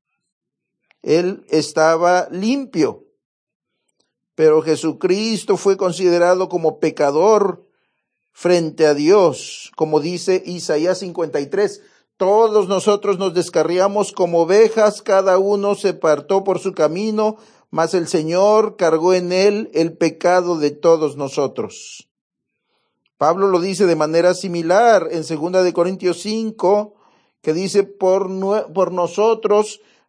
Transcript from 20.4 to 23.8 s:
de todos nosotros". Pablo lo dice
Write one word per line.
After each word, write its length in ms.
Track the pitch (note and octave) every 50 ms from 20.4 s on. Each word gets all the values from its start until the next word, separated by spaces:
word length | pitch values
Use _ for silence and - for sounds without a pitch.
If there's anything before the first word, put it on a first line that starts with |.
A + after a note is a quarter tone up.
| F3+ F3 F3 D#3+
de 140 | D3 D3 D3
todos 440 | D3+ D3 E3+ E3+ D#3+ D#3+ D3 C3
nosotros". 920 | C#3+ C#3+ C3 - - C#3+ B2+ C3 - G#2+ G2 - - - - - - - _ _ _ _ _ _ _ _ _ _ _ _ _ _ _ _ _ _ _ _ _ _
Pablo 300 | _ C#3 D#3 E3+ F#3 G3
lo 140 | G3 F#3 E3+
dice 260 | E3+ G3 F#3+ E3